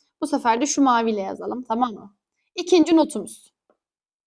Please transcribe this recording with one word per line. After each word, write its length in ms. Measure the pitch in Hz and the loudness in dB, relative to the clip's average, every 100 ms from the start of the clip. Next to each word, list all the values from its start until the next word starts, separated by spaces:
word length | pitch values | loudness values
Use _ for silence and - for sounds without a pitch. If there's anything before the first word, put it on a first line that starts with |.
| _ _ | _ _
Bu 60 | 294 | -4
sefer 340 | 277 226 233 | -2 0 0
de 40 | 285 | 0
şu 160 | - | 2
maviyle 400 | 269 233 226 208 | 2 2 0 -2
yazalım, 420 | 190 180 190 247 | -6 -10 -10 -10
tamam 300 | 247 226 247 | -6 -2 -2
mı? 220 | 196 196 _ _ _ _ - | -4 -18 _ _ _ _ -12
İkinci 400 | 349 359 311 320 | 2 4 6 4
notumuz. 580 | 294 214 - - _ _ _ _ _ _ _ _ | 2 -2 -12 -16 _ _ _ _ _ _ _ _